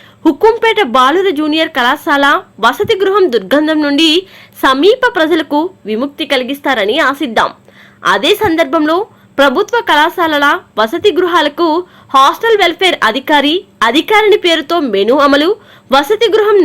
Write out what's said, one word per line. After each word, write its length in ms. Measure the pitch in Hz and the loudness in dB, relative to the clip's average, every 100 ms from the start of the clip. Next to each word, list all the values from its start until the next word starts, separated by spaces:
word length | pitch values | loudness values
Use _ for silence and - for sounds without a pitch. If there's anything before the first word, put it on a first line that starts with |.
| - _ 320 | -14 _ -2
హుకుంపేట 540 | - 440 453 453 427 269 247 | 2 2 2 0 0 0 2
బాలుర 320 | 254 349 392 285 | 2 2 0 -2
జూనియర్ 340 | 302 311 320 277 | -2 -2 -2 -2
కళాశాల 480 | 240 294 330 285 285 339 - - | -2 -2 -2 0 2 0 -4 -4
వసతి 320 | 226 269 403 392 | -2 0 -2 -2
గృహం 240 | 392 403 349 | 0 0 0
దుర్గంధం 460 | 226 185 285 302 311 285 | -2 -2 0 0 0 0
నుండి 240 | 285 330 330 381 - - - | 0 2 0 -4 -14 -20 -4
సమీప 400 | 285 262 370 508 494 381 | 0 2 2 2 0 0
ప్రజలకు 440 | 320 330 - 294 359 - 202 | 0 -2 -2 -4 -4 -8 -8
విముక్తి 360 | 220 285 - 320 | -6 -6 -8 -4
కలిగిస్తారని 600 | 262 247 277 302 247 196 294 269 | -4 -4 -6 -4 -2 -2 0 -2
ఆశిద్దాం. 420 | 277 285 220 160 - _ - - _ - | -2 -4 -2 -4 -6 _ -20 -20 _ -2
అదే 180 | 202 294 415 | 0 0 0
సందర్భంలో 540 | 427 320 294 320 302 339 453 _ _ - | 0 0 -2 -2 0 -2 -4 _ _ -2
ప్రభుత్వ 380 | 277 269 415 466 427 | 0 0 -2 -4 -2
కళాశాలల 560 | 302 320 370 320 294 285 349 - - | 0 0 -2 -2 0 0 -2 -4 -4
వసతి 300 | 226 339 415 311 | -4 0 0 0
గృహాలకు 500 | 359 339 285 285 339 320 359 - - | 0 0 0 -2 -2 -2 -4 -14 -2
హాస్టల్ 460 | 269 269 - 453 415 | 2 2 2 0 0
వెల్ఫేర్ 380 | 349 330 381 - 226 | 0 0 -2 0 -2
అధికారి, 460 | 240 294 294 285 359 - - 226 | -2 0 0 2 -2 -6 -4 -2
అధికారిని 500 | 277 - 415 427 415 | 0 2 2 4 2
పేరుతో 320 | 349 320 - 339 269 | 2 -2 -2 -2 -2
మెనూ 240 | 196 208 294 | 0 0 2
అమలు, 240 | 285 277 320 440 - - - | 2 2 0 -4 -8 -20 -2
వసతి 340 | 262 - 415 466 | 0 0 0 0
గృహం 240 | 440 415 415 | 2 2 2